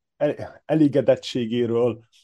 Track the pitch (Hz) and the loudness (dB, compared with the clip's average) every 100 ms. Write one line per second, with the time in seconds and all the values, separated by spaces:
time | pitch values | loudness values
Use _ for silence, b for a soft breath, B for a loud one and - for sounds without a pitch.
0 | _ - 147 - 107 - - 156 147 143 | _ -6 -4 -4 -12 -16 -4 2 2 2
1 | 127 127 - 131 113 120 117 117 120 113 | 2 0 0 -6 -2 -2 0 0 0 -4
2 | _ _ | _ _